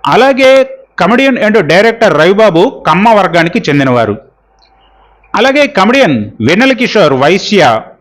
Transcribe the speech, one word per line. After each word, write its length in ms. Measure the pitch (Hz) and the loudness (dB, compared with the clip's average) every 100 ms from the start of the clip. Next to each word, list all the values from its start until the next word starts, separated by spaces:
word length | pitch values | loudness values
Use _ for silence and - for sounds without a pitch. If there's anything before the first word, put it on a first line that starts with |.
| 139 | 0
అలాగే 360 | 170 269 262 262 269 262 - - - | 0 2 2 2 2 0 -8 -16 -4
comedian 360 | 180 240 269 247 214 | -2 0 0 0 0
and 120 | 214 151 | 0 2
director 380 | 170 226 226 214 151 | 2 0 0 0 2
రవిబాబు 420 | 170 196 214 165 214 - - | 0 2 2 2 -2 -2 -2
కమ్మ 200 | 165 220 214 | 0 2 2
వర్గానికి 400 | 180 170 170 220 - | 0 0 -2 -4 -2
చెందినవారు. 480 | 143 131 123 110 107 - _ _ _ _ _ _ _ _ _ _ 190 | -2 0 0 -2 -6 -12 _ _ _ _ _ _ _ _ _ _ -4
అలాగే 260 | 254 277 285 240 | -2 0 -2 0
కమెడియన్ 400 | 196 269 220 123 101 - 110 | 0 2 0 -2 -6 -4 -2
వెన్నెల 240 | 185 269 254 | 0 0 0
కిషోర్ 340 | 233 220 156 131 | -2 0 0 2
వైశ్య 560 | 143 190 - 202 139 110 - - | 0 0 -2 0 2 0 -6 -20